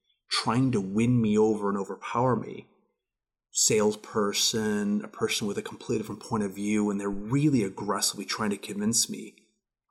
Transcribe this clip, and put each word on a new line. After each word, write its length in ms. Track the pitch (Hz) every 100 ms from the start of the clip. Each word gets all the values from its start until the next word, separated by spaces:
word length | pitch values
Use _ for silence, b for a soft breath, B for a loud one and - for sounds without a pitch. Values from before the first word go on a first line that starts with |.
| _ _ _
trying 420 | - 120 113 131
to 80 | 117
win 400 | 95 101 117 123
me 180 | 110 107
over 300 | 110 104 101
and 100 | 101
overpower 580 | 98 98 - 117 127 117
me, 320 | - - - _ _ _ _ _ _ _ _
salesperson, 1500 | - - 110 107 104 - 110 101 101 - 113 107 104 101 104
a 40 | 104
person 400 | - 110 - 107
with 100 | 101
a 60 |
completely 340 | 101 101 - 117
different 240 | 104 104
point 220 | - 110
of 100 | 101
view, 360 | 95 104 107 104
and 120 | 101
they're 80 | 101
really 540 | 98 107 139 151 135
aggressively 600 | 98 - 101 98 - -
trying 280 | 101 - 107
to 60 | 98
convince 520 | - 101 104 117 -
me, 240 | 107 - - _ _ _ _ _